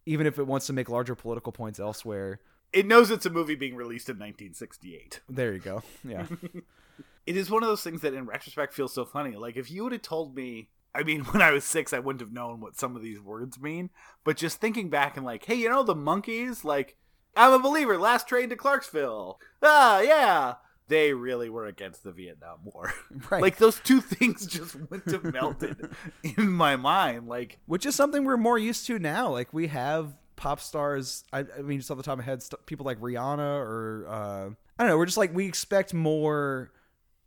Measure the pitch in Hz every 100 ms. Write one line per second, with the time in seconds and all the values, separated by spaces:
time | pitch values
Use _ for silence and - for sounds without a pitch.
0 | - 156 151 147 135 135 - 135 120 120
1 | 123 120 113 117 120 - 110 104 101 107
2 | 113 101 98 98 _ _ _ 185 202 233
3 | 220 220 180 170 156 147 135 123 120 117
4 | - 107 104 98 101 - 117 - 90 82
5 | - - - 131 120 95 95 101 - -
6 | 131 90 87 170 175 175 - _ _ -
7 | - _ - 180 190 220 226 208 170 165
8 | 151 135 120 113 - 147 139 - 131 -
9 | 120 143 143 104 117 120 120 180 240 240
10 | - 160 151 135 127 113 110 _ _ -
11 | 156 156 131 208 160 143 - 160 135 127
12 | 135 131 110 120 120 117 107 - 127 123
13 | 113 104 98 107 127 123 147 170 180 _
14 | - _ 156 156 160 - 226 226 180 143
15 | 143 139 131 113 - 240 226 269 233 160
16 | 147 190 214 226 254 233 147 143 131 _
17 | _ _ _ - 254 262 269 302 262 185
18 | 208 240 - 247 247 247 277 269 - 151
19 | 135 107 92 - - - 302 302 247 196
20 | 240 311 240 165 127 123 _ _ - 156
21 | 151 131 123 123 117 113 107 92 95 -
22 | 98 87 87 76 82 80 98 90 87 -
23 | - 135 - 190 190 - 220 - - 262
24 | - - 247 - 185 170 165 139 160 190
25 | 180 190 160 131 139 147 - - - -
26 | 170 - 156 - 208 175 151 135 135 185
27 | 160 120 117 120 123 - - 180 285 -
28 | 285 285 269 247 226 240 220 220 - 226
29 | 160 175 233 123 123 156 165 143 131 160
30 | 151 139 _ - 139 147 - 156 143 139
31 | 127 - - 135 139 123 143 139 127 131
32 | 143 131 123 131 - - - 156 135 113
33 | 120 120 131 147 143 143 117 113 110 110
34 | 85 110 104 98 98 110 _ - 233 160
35 | 175 220 190 175 196 - - 196 190 165
36 | 156 156 151 147 143 131 127 _ _ _
37 | _ _